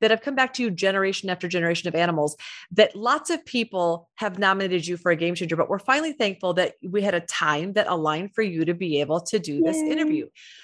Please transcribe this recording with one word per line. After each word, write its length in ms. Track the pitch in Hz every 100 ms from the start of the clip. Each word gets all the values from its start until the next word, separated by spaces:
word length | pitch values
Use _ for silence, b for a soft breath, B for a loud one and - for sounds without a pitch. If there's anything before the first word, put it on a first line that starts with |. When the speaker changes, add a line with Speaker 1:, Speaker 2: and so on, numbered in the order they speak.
Speaker 1:
that 80 | 220
have 100 | 226
come 140 | 285
back 180 | 269 254
to 80 | 254
you 80 | 240
generation 580 | 175 190 196 190 190 196
after 180 | 180 175
generation 400 | 175 170 170 175
of 80 |
animals 400 | 160 175 160 151 - B B B
that 240 | 180 214
lots 340 | 202 233 302 -
of 160 | 320
people 640 | - 240 220 190 170 170 -
have 240 | - 208 180
nominated 460 | 196 196 190 180 165
you 100 | 175
for 140 | 175
a 40 |
Game 200 | 160 170
Changer, 200 | 175 170
but 140 | 160 -
we're 100 | 196
finally 320 | - 277 320
thankful 400 | 294 208 190 185
that 180 | 175 180 -
we 180 | 185 202
had 120 | 202
a 80 | 175
time 520 | 170 - 156 147 185
that 140 | 208 -
aligned 460 | 170 156 156 196
for 80 | -
you 240 | 214 165
to 80 | 160
be 260 | 170 180 147
able 200 | 147 160
to 180 | - 214
do 220 | 165 147
this 160 | 320 320
Speaker 2:
Yay. 140 | 311
Speaker 1:
interview. 360 | 311 311 302 - B B B